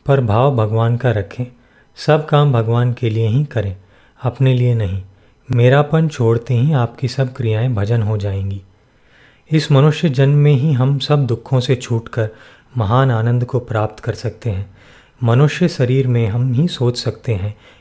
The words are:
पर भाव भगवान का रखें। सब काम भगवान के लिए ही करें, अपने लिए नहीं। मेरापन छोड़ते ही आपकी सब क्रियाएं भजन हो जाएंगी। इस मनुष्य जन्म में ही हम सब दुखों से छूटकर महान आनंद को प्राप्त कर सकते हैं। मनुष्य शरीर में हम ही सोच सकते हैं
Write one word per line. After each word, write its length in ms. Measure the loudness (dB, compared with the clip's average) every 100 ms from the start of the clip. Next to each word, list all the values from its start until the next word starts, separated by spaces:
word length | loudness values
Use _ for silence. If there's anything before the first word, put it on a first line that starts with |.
| 0
पर 140 | 0
भाव 340 | 2 2 2 2
भगवान 400 | 0 0 0 0
का 140 | 0
रखें। 320 | -2 -4 -10 -12 -14 _ _ _ -6
सब 280 | 0 0 2
काम 240 | 2 4
भगवान 400 | 2 0 0 0
के 180 | -2 -2
लिए 160 | 0 0
ही 160 | 0
करें, 320 | -2 -2 -4 -6 -16 _ _ _
अपने 340 | -6 0 2
लिए 200 | 2 2
नहीं। 280 | 0 -2 -4 -8 _ _ _ -4
मेरापन 600 | 2 4 4 2 0 0
छोड़ते 460 | 0 0 0 0
ही 180 | 0 2
आपकी 340 | 2 0 -4 -6
सब 260 | -2 -4
क्रियाएं 400 | -2 -2 0 0
भजन 280 | -2 0 0
हो 140 | 0 -2
जाएंगी। 460 | -4 -4 -6 -8 -12 _ _ _ _ _ _ _ _
इस 200 | -2 2
मनुष्य 360 | 4 4 2 0
जन्म 280 | 2 2 4
में 160 | 4
ही 200 | 4 2
हम 260 | 2 2 0
सब 280 | 0 0 0
दुखों 340 | -4 -2 -2
से 140 | 0 -2
छूटकर 520 | -2 -6 -4 -4 -6 -6 -20 -20 _ -4
महान 320 | 0 2 2
आनंद 340 | 0 0 0
को 140 | -2 -4
प्राप्त 400 | -4 -4 -4 -6
कर 140 | -8
सकते 360 | -8 -8 -8 -6
हैं। 220 | -6 -8 -16 -20 -20 _ _
मनुष्य 480 | 0 4 2 2 -2
शरीर 380 | 0 0 2 0
में 200 | 0 0
हम 240 | 0 0
ही 140 | 0 0
सोच 300 | 0 -2 -2
सकते 360 | -6 -6 -6
हैं 200 | -4 -4 -8 -18 -20